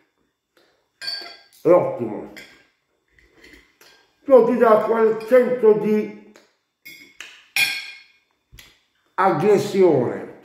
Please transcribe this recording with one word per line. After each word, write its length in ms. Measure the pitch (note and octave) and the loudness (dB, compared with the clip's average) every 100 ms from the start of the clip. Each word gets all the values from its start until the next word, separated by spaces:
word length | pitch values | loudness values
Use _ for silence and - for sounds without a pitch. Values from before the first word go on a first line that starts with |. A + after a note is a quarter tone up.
| _ _ _ _ _ _ _ _ _ - - - - - _ _ | _ _ _ _ _ _ _ _ _ -18 -14 -14 -16 -20 _ _
è 60 | D#3 | 0
ottimo. 600 | F3+ - - G#2+ F#2+ - - - _ _ _ _ _ _ _ _ _ - - _ _ _ _ _ _ | 0 0 -6 -10 -12 -16 -20 -20 _ _ _ _ _ _ _ _ _ -20 -20 _ _ _ _ _ _
Però 200 | - B3+ | 4 4
ti 120 | A#3 A#3 | 4 2
dà 220 | A3+ G#3+ | 2 2
quel 420 | - A3+ A3 - | 0 0 0 -2
senso 500 | - B3+ A#3 B3 A3 | 0 2 2 2 2
di 580 | G#3 G#3+ G#3+ G#3 - - _ _ _ _ _ - - _ - - - _ - - - - - _ _ _ _ _ - - _ _ _ _ | 2 0 -2 -4 -12 -20 _ _ _ _ _ -20 -20 _ -20 -20 -20 _ -6 -6 -8 -16 -20 _ _ _ _ _ -20 -20 _ _ _ _
aggressione, 1300 | - F#3+ D3+ G#3 G3 - G3 F3+ C3+ A2+ G2 - - | -4 -2 0 0 0 0 2 2 2 -2 -6 -12 -20